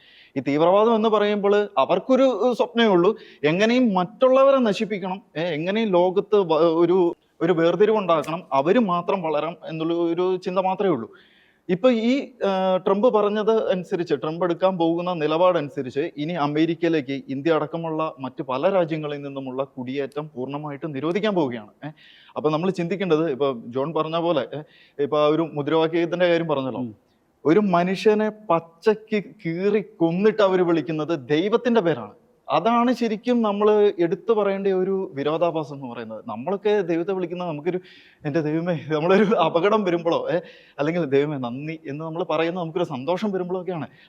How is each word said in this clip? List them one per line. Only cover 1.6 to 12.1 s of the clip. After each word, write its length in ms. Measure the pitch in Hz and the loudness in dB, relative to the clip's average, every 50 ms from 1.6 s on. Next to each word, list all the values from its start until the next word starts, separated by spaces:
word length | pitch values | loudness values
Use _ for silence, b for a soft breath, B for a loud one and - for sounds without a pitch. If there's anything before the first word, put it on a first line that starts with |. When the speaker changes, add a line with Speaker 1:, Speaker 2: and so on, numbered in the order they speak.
| 208 202 - - | 2 0 0 0
Speaker 1:
അവർക്കൊരു, 500 | 135 131 165 196 - - 262 247 269 262 247 185 208 | 2 2 2 0 2 2 4 4 4 4 4 2 2
ഏ, 60 | 254 240 | 0 2
സ്വപ്നമേ 340 | - 233 214 - 233 233 | 2 0 0 2 2 4
ഉള്ളൂ, 300 | 220 190 175 170 196 220 B B B B B - | 4 6 6 4 4 2 B B B B B 0
എങ്ങനെയും 500 | 151 160 180 214 226 240 254 254 226 190 | 0 2 2 2 2 4 4 2 2 2
മറ്റുള്ളവരെ 640 | 180 180 175 - - 262 254 262 269 269 277 269 269 | 0 0 -2 0 2 4 4 6 6 6 6 6 4
നശിപ്പിക്കണം, 640 | 247 220 196 - 220 190 214 190 185 185 185 202 - _ - | 2 2 0 0 -2 -4 -4 -6 -6 -8 -8 -10 -12 _ -6
ഏ, 60 | 147 165 | -6 -4
എങ്ങനെയും 460 | 180 160 143 160 185 196 220 226 214 | -4 -4 -4 -4 -2 -2 -2 0 2
ലോകത്ത് 480 | 180 175 180 185 175 196 196 - 214 | 4 4 4 4 2 -2 0 2 2
വ-, 280 | 208 196 160 160 160 160 170 160 165 175 | 2 2 2 2 4 4 4 4 4 4
ഒരു, 320 | 170 180 190 175 170 - - _ _ _ - | 4 4 2 2 0 -2 -6 _ _ _ -4
ഒരു 120 | 156 170 185 | -2 0 2
വേർതിരിവുണ്ടാക്കണം, 920 | 160 165 170 185 175 208 208 220 214 196 170 170 156 139 - 160 180 175 - 135 | 2 2 2 4 4 4 4 4 2 2 2 0 0 0 -2 -6 -8 -6 -2 -2
അവര് 260 | 135 139 160 202 254 | 0 2 4 2 2
മാത്രം 440 | 233 190 175 175 175 208 196 185 165 | 2 2 0 -2 -2 -2 -2 -2 -2
വളരണം 340 | 160 151 147 151 160 175 - - | -2 -2 -2 -2 -4 -6 -10 -12
എന്നുള്ള 280 | 143 160 160 160 165 170 | -10 -6 -4 -4 -2 -2
ഒരു 420 | 170 170 170 170 165 180 185 185 | -2 -2 -2 -2 -2 0 -2 -2
ചിന്ത 220 | 180 180 190 180 190 | -2 -4 -2 -2 -2
മാത്രമേ 320 | 180 185 190 190 208 190 | 0 0 -2 0 0 0
ഉള്ളൂ. 200 | 160 117 113 b b b b b b b b b b b b - | 0 -2 -4 b b b b b b b b b b b b -4
ഇപ്പൊ 220 | 185 175 240 254 | -2 2 4 2
ഈ, 220 | 247 220 220 233 | 2 4 2 0